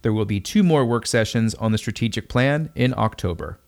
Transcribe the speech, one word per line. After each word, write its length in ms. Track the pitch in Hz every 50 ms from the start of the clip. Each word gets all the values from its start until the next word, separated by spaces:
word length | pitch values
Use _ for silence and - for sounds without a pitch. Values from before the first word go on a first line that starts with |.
There 120 | - 120 107
will 120 | 110 107
be 140 | 101 107 101
two 240 | 95 - - 214 202
more 220 | 175 156 147 131
work 200 | 117 120 117 110
sessions 480 | - - 117 110 - - 120 113 113 110
on 160 | - 113 110
the 60 | 110
strategic 520 | 107 - - 107 - 117 113 - 113 - -
plan 420 | - 123 127 139 143 151 156 - -
in 200 | - 120 127 -
October. 640 | - 110 110 - - - 92 85 78 71 - - _ _